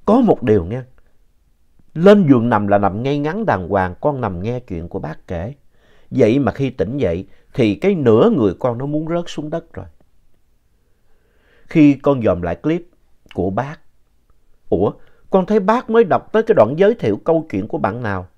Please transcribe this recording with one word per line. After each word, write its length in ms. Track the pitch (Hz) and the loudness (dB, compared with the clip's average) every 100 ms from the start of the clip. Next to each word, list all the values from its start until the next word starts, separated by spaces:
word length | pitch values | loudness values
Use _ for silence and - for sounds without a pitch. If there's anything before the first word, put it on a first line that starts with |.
Có 160 | - 240 | 0 2
một 220 | 214 - | 4 2
điều 220 | 120 107 | 2 0
nghe. 180 | 85 123 123 - _ _ _ _ _ _ _ _ _ | 0 -8 -12 -20 _ _ _ _ _ _ _ _ _
Lên 320 | 156 185 208 147 | 2 6 6 6
giường 200 | 127 120 | 4 4
nằm 180 | 107 101 | 0 2
là 120 | 101 | 2
nằm 240 | 101 101 | 2 -2
ngay 160 | 135 143 | -4 -2
ngắn 280 | 147 202 208 | -4 -4 -2
đàng 220 | 98 87 | -2 0
hoàng, 260 | 98 92 90 | -2 -2 -2
con 200 | 151 139 | -4 -4
nằm 220 | 110 85 | -6 -6
nghe 180 | 104 123 | -6 -8
chuyện 280 | - 87 85 | -8 -10 -10
của 100 | 95 | -10
bác 280 | 147 160 - | -10 -14 -12
kể. 280 | 85 104 143 _ _ _ _ - | -10 -10 -14 _ _ _ _ -8
Vậy 280 | 123 110 135 | 2 2 2
mà 140 | 117 | 0
khi 180 | - 135 | -2 -6
tỉnh 260 | - - 143 | -4 -6 -2
dậy 300 | 98 85 - - _ | -4 -4 -8 -20 _
thì 200 | - 107 | -2 0
cái 200 | 98 190 | 0 -2
nửa 360 | 185 123 110 208 185 | 2 4 4 4 2
người 180 | 104 - | 0 0
con 200 | 127 117 | -4 -4
nó 80 | 143 | -6
muốn 220 | 151 160 | -6 -4
rớt 160 | 170 170 | -6 -6
xuống 240 | - 151 | -10 -8
đất 220 | 170 - | -10 -10
rồi. 140 | 92 90 _ _ _ _ _ _ _ _ _ _ _ _ _ _ _ _ _ - | -18 -18 _ _ _ _ _ _ _ _ _ _ _ _ _ _ _ _ _ -4
Khi 280 | 170 147 | 4 4
con 280 | 135 147 135 | 4 0 0
dòm 200 | 107 87 | 0 -2
lại 140 | 85 87 | -4 -6
clip 320 | 147 175 - _ _ _ _ | -4 -6 -8 _ _ _ _
của 160 | 101 92 | -6 -4
bác, 300 | 98 143 160 - _ _ _ _ _ _ _ - | -4 -8 -12 -20 _ _ _ _ _ _ _ -4
"Ủa, 240 | 87 98 - - _ - | -2 -2 -4 -16 _ -2
con 160 | 190 180 | 0 2
thấy 140 | 214 | 0
bác 300 | 190 240 240 | 2 -2 2
mới 140 | 226 | 2
đọc 280 | 185 120 - | 2 0 0
tới 100 | 220 | -2
cái 120 | 220 | 2
đoạn 200 | 156 110 156 | 2 2 2
giới 180 | 202 | 0
thiệu 260 | 240 110 101 | 2 -2 -2
câu 220 | - 165 156 | -2 -2 -2
chuyện 180 | 101 107 | -6 -6
của 100 | 160 | -4
bạn 240 | 107 117 | -4 -4
nào, 240 | 113 95 90 | -6 -6 -10